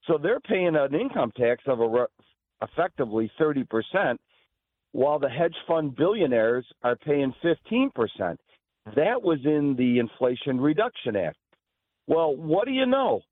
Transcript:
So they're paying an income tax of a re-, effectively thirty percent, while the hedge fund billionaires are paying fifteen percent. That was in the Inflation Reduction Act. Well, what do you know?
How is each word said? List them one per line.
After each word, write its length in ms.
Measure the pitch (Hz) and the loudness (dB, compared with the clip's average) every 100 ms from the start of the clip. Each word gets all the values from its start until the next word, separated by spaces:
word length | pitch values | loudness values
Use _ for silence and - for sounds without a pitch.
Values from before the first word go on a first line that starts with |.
| - | 0
So 120 | 156 | -2
they're 220 | 151 262 | 0 -2
paying 340 | - 202 180 156 | -2 0 2 2
an 180 | 139 | 0
income 380 | 147 262 220 120 - | -2 -4 -4 -4 0
tax 260 | 117 120 - | 0 0 -2
of 140 | 123 | 0
a 80 | 113 | 2
re-, 180 | 120 123 _ _ _ _ _ | 0 -2 _ _ _ _ _
effectively 680 | 107 - 180 - 123 110 113 - | -8 -4 -4 -2 -4 -2 -4 0
thirty 260 | 156 143 | 0 0
percent, 560 | 120 113 110 185 170 120 _ _ _ _ _ _ _ | -2 -4 -2 -2 -2 -4 _ _ _ _ _ _ _
while 260 | - 139 151 | -2 0 2
the 100 | 139 | -2
hedge 280 | 120 170 170 - | 0 -2 -2 -2
fund 280 | 165 151 | 0 0
billionaires 680 | 127 165 220 156 120 110 123 123 _ | 0 0 2 2 4 2 0 -4 _
are 140 | 120 120 | -2 -2
paying 380 | 151 143 135 - | 0 0 0 -2
fifteen 480 | 170 160 - 226 269 | -2 -2 -2 0 0
percent. 500 | - 110 - 92 78 _ _ _ _ - 110 | 0 -4 -2 -6 -6 _ _ _ _ -4 0
That 260 | 208 247 | 0 0
was 160 | 208 156 | 0 0
in 300 | 135 151 143 127 | 0 0 0 2
the 220 | 127 120 | 2 2
Inflation 600 | 113 - 127 123 - 127 | 0 0 -2 -2 -4 0
Reduction 580 | 143 156 233 - 127 104 | 0 0 -2 -4 -4 -2
Act. 200 | 82 - _ _ _ _ _ _ - | -4 -6 _ _ _ _ _ _ -2
Well, 280 | 160 160 | 0 2
what 320 | 135 165 170 233 | -2 0 0 0
do 60 | |
you 140 | 262 262 | 0 2
know? 340 | 269 247 110 - | 2 2 -2 -4